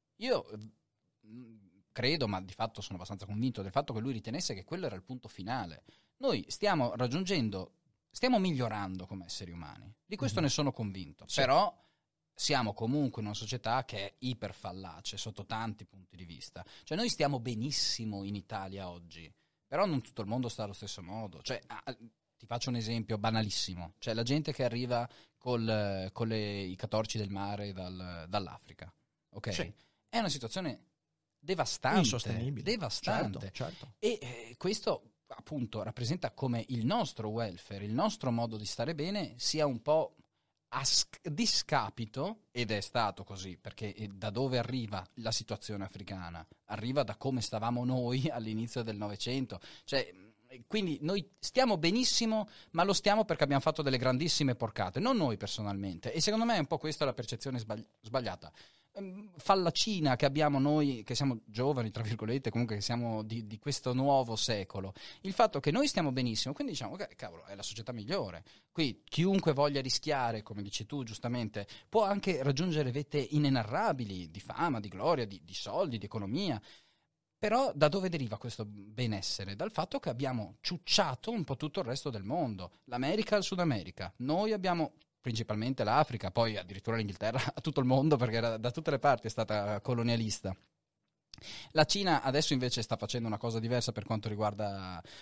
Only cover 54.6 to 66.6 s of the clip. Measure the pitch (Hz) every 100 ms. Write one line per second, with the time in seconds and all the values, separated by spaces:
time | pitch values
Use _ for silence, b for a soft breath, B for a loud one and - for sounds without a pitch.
54.6 | 113 - 92 - 226 247 143 104 101 -
55.6 | 104 98 98 85 120 160 180 220 233 214
56.6 | 139 151 156 151 143 120 110 117 135 127
57.6 | 110 110 110 _ - 131 113 82 80 B
58.6 | B B B - 190 185 208 170 - 196
59.6 | 170 - - 196 147 127 139 139 151 143
60.6 | 143 151 143 123 104 123 139 117 - 107
61.6 | 131 135 113 107 107 113 110 135 117 113
62.6 | 120 104 - 120 117 110 107 113 107 107
63.6 | 147 139 127 123 139 139 120 110 - 107
64.6 | 95 104 98 B B B 190 - 220 143
65.6 | 147 190 285 - 156 131 123 107 127 143